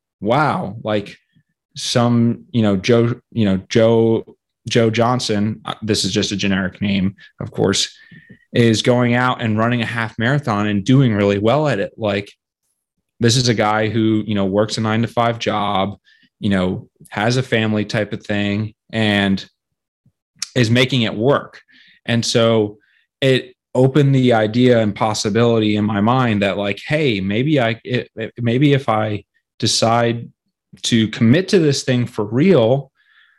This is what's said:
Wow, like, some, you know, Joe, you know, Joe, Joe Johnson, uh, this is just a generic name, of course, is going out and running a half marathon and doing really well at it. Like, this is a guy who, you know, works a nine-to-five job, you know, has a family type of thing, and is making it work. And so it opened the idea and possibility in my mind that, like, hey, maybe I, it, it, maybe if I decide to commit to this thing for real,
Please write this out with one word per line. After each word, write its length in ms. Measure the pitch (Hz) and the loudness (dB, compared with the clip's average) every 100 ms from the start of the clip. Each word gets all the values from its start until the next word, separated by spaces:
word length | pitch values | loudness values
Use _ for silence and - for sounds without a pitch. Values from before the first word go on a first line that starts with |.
| _ _ | _ _
Wow, 580 | 98 131 147 123 107 107 | -2 0 0 -2 -6 -10
like, 340 | 107 107 101 - _ _ _ _ _ - | -4 -4 -4 -14 _ _ _ _ _ -14
some, 680 | - 127 120 120 117 113 - | -4 0 2 2 2 -2 -4
you 100 | 120 | 0
know, 140 | 107 98 | 0 0
Joe, 440 | 92 117 117 - _ | 2 2 2 -2 _
you 140 | 120 104 | -2 0
know, 120 | 95 - | -2 -2
Joe, 680 | 117 113 117 113 113 - - _ _ - | 2 4 4 2 0 -4 -18 _ _ -4
Joe 220 | 123 113 | 0 2
Johnson, 680 | 110 117 123 - 104 107 107 - | 2 0 0 -2 -2 -2 -6 -10
uh, 100 | - | -10
this 240 | 107 104 98 | -4 -2 -2
is 80 | |
just 180 | 104 98 | -2 -2
a 40 | 101 | -2
generic 440 | 101 95 92 - | -2 -2 -4 -6
name, 360 | 101 98 95 95 - _ | -4 -2 -2 -6 -18 _
of 120 | - | -12
course, 460 | - 101 - - - - - _ - _ | -2 -2 0 -4 -10 -20 -20 _ -20 _
is 300 | - 117 110 | 0 2 2
going 320 | - 123 120 120 | 2 2 2 2
out 260 | 127 123 | 0 -2
and 160 | 117 107 | -2 0
running 240 | 117 123 | 0 -2
a 40 | 107 | -4
half 340 | 117 110 - | -4 -6 -2
marathon 480 | 113 143 127 101 104 | -2 0 -2 -2 -2
and 180 | 101 95 | -2 2
doing 280 | 131 131 | 4 4
really 260 | 104 101 101 | 2 0 2
well 280 | 107 139 156 | 2 2 0
at 120 | 104 | -2
it. 140 | 98 - | -4 -6
Like, 340 | 107 101 101 _ _ _ _ _ _ _ _ _ | -4 -4 -6 _ _ _ _ _ _ _ _ _
this 180 | 117 120 | 0 2
is 100 | 123 | 0
a 60 | |
guy 360 | 110 107 107 110 | 0 0 0 -2
who, 340 | 113 110 110 104 | 0 0 0 -2
you 80 | 104 | -2
know, 100 | 98 | 0
works 320 | 101 110 - | 0 -2 -2
a 40 | |
nine-to-five 580 | 110 110 117 - 117 117 | -2 -2 -2 -2 -2 -2
job, 580 | - 104 101 98 98 98 _ _ _ _ | -4 -4 -2 -2 -4 -6 _ _ _ _
you 100 | 104 | -2
know, 400 | 98 92 95 - _ - | 0 -2 -4 -10 _ -12
has 280 | - 110 123 | -4 -2 -2
a 60 | |
family 420 | 127 117 110 107 104 | -2 -2 0 -2 -4
type 280 | 113 101 | -4 -6
of 100 | 101 | -8
thing, 500 | - 104 101 101 110 - _ | -6 -4 -2 -4 -6 -10 _
and 580 | 110 107 101 98 98 - _ _ _ _ _ _ _ _ _ - 131 | -4 0 2 0 -2 -6 _ _ _ _ _ _ _ _ _ -8 -2
is 140 | 110 | 2
making 340 | 123 131 131 | 2 2 0
it 120 | 110 101 | -2 0
work. 460 | 123 135 - - _ _ _ _ - | 0 0 -2 -16 _ _ _ _ -4
And 200 | 117 110 | -2 0
so 520 | 123 113 113 107 104 _ _ _ _ | 2 2 2 0 -4 _ _ _ _
it 340 | 135 127 - _ _ | 0 0 -2 _ _
opened 400 | 127 131 143 139 | 2 2 4 2
the 200 | 135 123 | 4 4
idea 480 | 113 110 117 123 117 | 4 2 2 4 4
and 120 | 107 | 2
possibility 840 | 98 113 107 110 104 117 113 107 104 | 0 -2 -2 -2 0 2 2 0 0
in 80 | 104 | 0
my 160 | 101 | 0
mind 400 | 107 131 120 101 | 2 2 2 0
that, 160 | 98 92 | 0 -2
like, 220 | 101 101 - | -4 -6 -4
hey, 360 | 151 147 101 | -2 0 -2
maybe 380 | 95 107 143 147 | -2 -2 0 0
I, 200 | 113 110 - | 0 -4 -6
it, 240 | 123 - - | -6 -6 -10
it, 180 | 110 - | -12 -6
maybe 360 | 120 120 147 | -2 2 2
if 160 | 139 135 | 2 0
I 340 | 110 107 101 - _ _ _ | -2 -2 -6 -12 _ _ _
decide 680 | 110 - 113 117 120 117 - - _ _ _ - | -4 0 2 2 0 -2 -8 -20 _ _ _ -12
to 240 | - 113 107 | -2 0 0
commit 400 | - 113 151 185 | 2 2 2 2
to 100 | 202 | 2
this 240 | 151 131 | 2 0
thing 220 | - 123 117 | -2 -2 -2
for 200 | - 104 | -6 -4
real, 640 | 117 185 156 113 139 143 _ _ _ _ | 0 4 4 4 0 -4 _ _ _ _